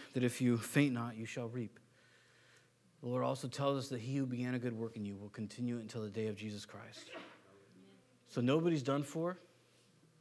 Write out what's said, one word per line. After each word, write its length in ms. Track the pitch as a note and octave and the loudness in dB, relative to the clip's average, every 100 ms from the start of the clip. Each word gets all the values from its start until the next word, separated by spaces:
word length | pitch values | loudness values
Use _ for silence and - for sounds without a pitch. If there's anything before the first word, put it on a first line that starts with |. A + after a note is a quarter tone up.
| - | -4
that 100 | C3 | 2
if 180 | B2 - | 2 4
you 180 | B2+ A#2+ | 4 4
faint 340 | - D3 C#3+ | 4 6 6
not, 240 | A#2+ A#2+ A2 | 4 -2 -4
you 80 | A2+ | -6
shall 220 | - A#2 | -4 -4
reap. 320 | B2 A2 - - _ - - - - - - _ _ _ - | -4 -6 -8 -20 _ -20 -20 -20 -20 -20 -20 _ _ _ -10
The 100 | B2 | -4
Lord 120 | B2 | 0
also 240 | B2+ C3 B2+ | 2 0 -4
tells 300 | B2+ C#3 C#3 | 0 2 2
us 120 | C3 | 0
that 100 | B2+ | -4
he 160 | A#2 C#3 | -2 0
who 100 | C3 | 0
began 300 | B2 B2+ B2+ | 0 0 0
a 40 | |
good 140 | A#2+ | 0
work 220 | A2+ A2+ A2+ | -2 -4 -4
in 100 | G2+ | -6
you 100 | G2 | -6
will 140 | G#2 | -8
continue 480 | - G#2 - A#2+ A#2+ | -6 -6 -2 -2 -2
it 40 | |
until 200 | A2 A#2+ | -4 -6
the 80 | G#2+ | -4
day 160 | G2+ A2 | -2 -2
of 100 | G2+ | -2
Jesus 300 | G#2+ G#2 - | -6 -8 -10
Christ. 460 | G2+ G#2+ - - - - - - - - - - - - _ - | -14 -14 -16 -14 -14 -14 -18 -20 -20 -20 -20 -20 -20 -20 _ -8
So 120 | - | 0
nobody's 400 | B2 D#3 E3+ D#3 | 4 4 4 2
done 220 | B2+ C#3+ | 2 0
for. 340 | C#3+ D#3+ E3+ F3+ - - _ - _ _ _ _ | 0 -2 -2 -4 -12 -20 _ -20 _ _ _ _